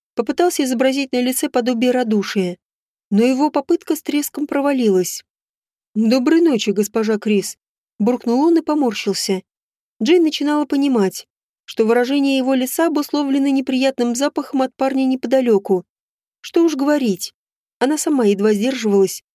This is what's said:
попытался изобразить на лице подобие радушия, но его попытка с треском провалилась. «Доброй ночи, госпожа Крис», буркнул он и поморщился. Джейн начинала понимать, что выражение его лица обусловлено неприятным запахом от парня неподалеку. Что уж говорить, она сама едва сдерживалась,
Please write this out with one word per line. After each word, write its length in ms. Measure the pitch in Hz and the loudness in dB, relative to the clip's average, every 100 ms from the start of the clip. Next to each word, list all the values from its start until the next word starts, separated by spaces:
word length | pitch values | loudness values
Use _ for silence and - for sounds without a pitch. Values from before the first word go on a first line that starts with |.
| _ | _
попытался 500 | - 220 285 349 - | -6 -4 0 0 0
изобразить 480 | 262 240 262 269 269 | -2 0 0 0 -2
на 80 | 247 | -2
лице 280 | 247 254 294 | -2 -2 -2
подобие 420 | 254 240 240 247 | -2 -2 0 0
радушия, 640 | 247 240 214 190 208 180 180 _ _ _ _ _ | 0 0 -2 0 -4 -4 -6 _ _ _ _ _
но 120 | 202 | 2
его 280 | 247 262 294 | 2 2 0
попытка 440 | 285 - 339 - | -2 -2 -4 -2
с 80 | 302 | -6
треском 440 | - 294 294 - 294 | -2 -4 -4 -6 -4
провалилась. 760 | 285 285 269 226 185 180 - - _ _ _ _ _ _ | -2 0 2 2 2 0 -8 -16 _ _ _ _ _ _
«Доброй 460 | 214 220 262 254 330 | -2 2 2 2 4
ночи, 300 | 339 233 - | 4 2 0
госпожа 480 | 202 208 226 220 214 | -2 -2 -2 -2 -2
Крис», 400 | 214 208 - - _ _ _ _ | 0 -2 -2 -12 _ _ _ _
буркнул 420 | 208 247 240 247 | -2 0 0 2
он 160 | 320 330 | 2 2
и 40 | |
поморщился. 800 | 320 302 254 208 - 190 - 190 - _ _ _ _ _ | 0 0 0 -2 -6 -4 -4 -4 -6 _ _ _ _ _
Джейн 200 | 226 359 | 2 4
начинала 420 | 311 - 285 294 | 2 0 -2 -2
понимать, 640 | 294 277 277 240 190 - - _ _ _ | -2 0 0 2 0 -4 -18 _ _ _
что 200 | - - | -10 -2
выражение 540 | 220 240 247 285 277 269 | 2 2 2 0 2 0
его 160 | 254 | 0
лица 320 | 269 254 - 330 | 0 -2 -2 0
обусловлено 640 | 294 285 294 285 277 277 | 0 -2 -4 0 0 2
неприятным 640 | 269 269 254 269 269 240 | 0 0 0 0 0 -2
запахом 480 | 240 285 - 269 269 | -2 -2 -4 -4 -2
от 120 | 262 | -4
парня 300 | - 269 262 | -2 -2 0
неподалеку. 800 | 262 262 240 262 240 202 202 185 - _ _ _ _ _ | 0 -2 0 2 4 2 2 -2 -2 _ _ _ _ _
Что 240 | - 349 | -4 0
уж 100 | 330 | 0
говорить, 600 | 277 277 294 240 180 - _ _ _ _ _ | 0 0 0 0 -2 -8 _ _ _ _ _
она 200 | 262 302 | -2 0
сама 260 | 330 285 214 | 0 2 2
едва 260 | 196 214 | 2 2
сдерживалась, 680 | 208 240 254 220 202 190 - - | 2 0 -2 0 2 2 -2 -16